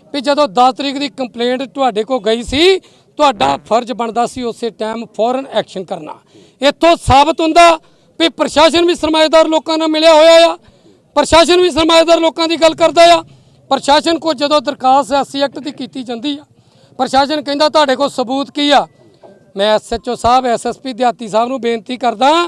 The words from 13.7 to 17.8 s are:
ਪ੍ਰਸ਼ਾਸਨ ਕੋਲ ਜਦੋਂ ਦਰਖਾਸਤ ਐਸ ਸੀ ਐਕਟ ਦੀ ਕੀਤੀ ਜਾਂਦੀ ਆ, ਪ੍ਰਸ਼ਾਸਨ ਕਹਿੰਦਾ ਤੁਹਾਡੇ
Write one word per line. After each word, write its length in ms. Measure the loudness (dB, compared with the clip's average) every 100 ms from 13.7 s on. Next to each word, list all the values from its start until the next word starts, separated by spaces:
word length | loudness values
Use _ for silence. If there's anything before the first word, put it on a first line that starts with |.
ਪ੍ਰਸ਼ਾਸਨ 480 | -4 2 0 2 -2
ਕੋਲ 160 | -4 -4
ਜਦੋਂ 260 | 0 0
ਦਰਖਾਸਤ 520 | -2 -4 2 2 2
ਐਸ 180 | -2 -4
ਸੀ 100 | -4
ਐਕਟ 180 | -6 -6
ਦੀ 120 | -14
ਕੀਤੀ 300 | -12 -14 -12
ਜਾਂਦੀ 340 | -12 -10 -8 -10
ਆ, 80 | _ _ _ _ _ -6
ਪ੍ਰਸ਼ਾਸਨ 420 | -2 0 0 -2
ਕਹਿੰਦਾ 260 | -4 -2 0
ਤੁਹਾਡੇ 260 | 2